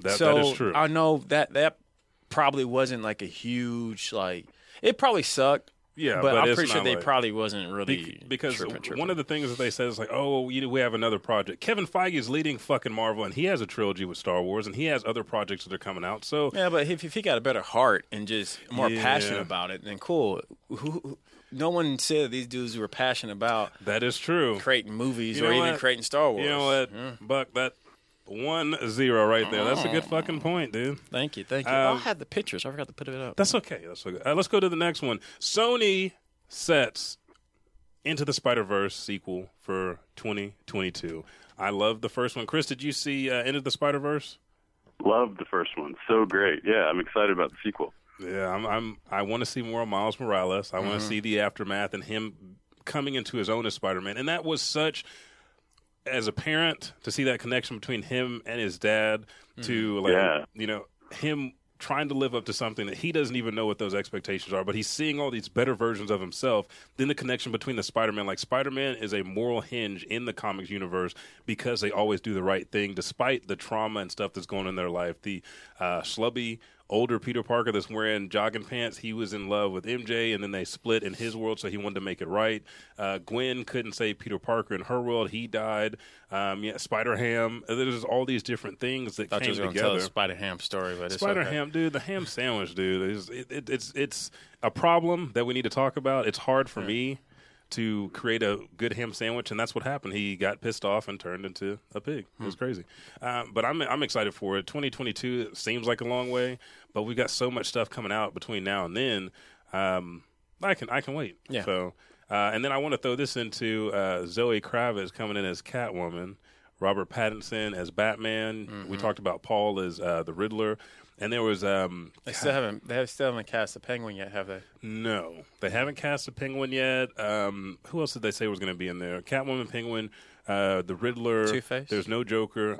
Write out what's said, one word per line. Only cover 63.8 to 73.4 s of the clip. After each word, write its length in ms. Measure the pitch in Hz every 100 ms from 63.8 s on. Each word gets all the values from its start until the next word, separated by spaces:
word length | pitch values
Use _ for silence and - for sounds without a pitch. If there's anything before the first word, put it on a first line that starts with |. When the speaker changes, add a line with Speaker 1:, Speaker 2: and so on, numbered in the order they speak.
| 104 98
Speaker 1:
expectations 580 | 98 101 - 98 -
are, 120 | 95 95
but 100 | 104
he's 120 | 107
seeing 300 | - 156 147
all 120 | 143
these 160 | 120 -
better 260 | - 127
versions 380 | 110 117 107 101
of 80 | 104
himself. 460 | 92 - 131 110 95 - - -
Then 100 | 135
the 80 | 147
connection 380 | 127 127 -
between 240 | 113 - 117
the 60 |
Spider-Man, 420 | 95 113 110 104 98
like, 140 | 92
Spider-Man 560 | - 127 135 135 139 120
is 160 | 110
a 100 | 101
moral 380 | 92 95 120 117
hinge 420 | - 123 107 95
in 220 | - 110 120
the 80 |
comics 360 | - 107 98 90
universe 440 | 101 92 90 90 - - - -
because 340 | 110 123 117
they 120 | 104
always 280 | 98 107 98
do 140 | 113
the 100 | 98
right 260 | 92 95 -
thing 240 | 104 101 95
despite 520 | - - 123 131